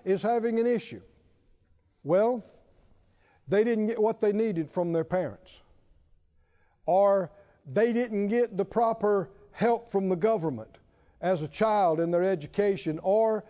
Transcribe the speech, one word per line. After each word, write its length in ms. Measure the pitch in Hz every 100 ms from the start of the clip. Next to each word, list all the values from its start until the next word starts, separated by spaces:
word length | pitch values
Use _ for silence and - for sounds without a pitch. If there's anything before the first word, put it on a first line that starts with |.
is 180 | 185 190
having 380 | 202 240 233 226
an 60 | 240
issue, 360 | 233 - 98 - _ _ _ _ _ _ _ _ _
well, 400 | 135 185 220 247 - - _ _ _ _ _ _ _ _ -
they 160 | 196
didn't 240 | 226 220 214
get 140 | 226
what 180 | 214 220
they 140 | 208
needed 380 | 208 226 170 147
from 220 | - 175
their 100 | 165
parents, 520 | 160 185 151 101 - - _ _ _ _ _ _ _ _ _ _ _ _ -
or 460 | 185 202 196 170 - - _ -
they 220 | 131 233
didn't 360 | 233 247 208 202
get 260 | 233 240 185
the 100 | 190
proper 640 | 220 226 226 208 202 170 - -
help 400 | - 226 233 233
from 180 | 196 190
the 60 | 180
government 600 | 214 220 160 120 110 - _ _ _ _
as 200 | 180 180
a 60 | 151
child 520 | - 220 208 180 160
in 120 | 170
their 120 | 175
education, 760 | 185 185 147 - 202 190 160 156
or 400 | 190 214 226 220 214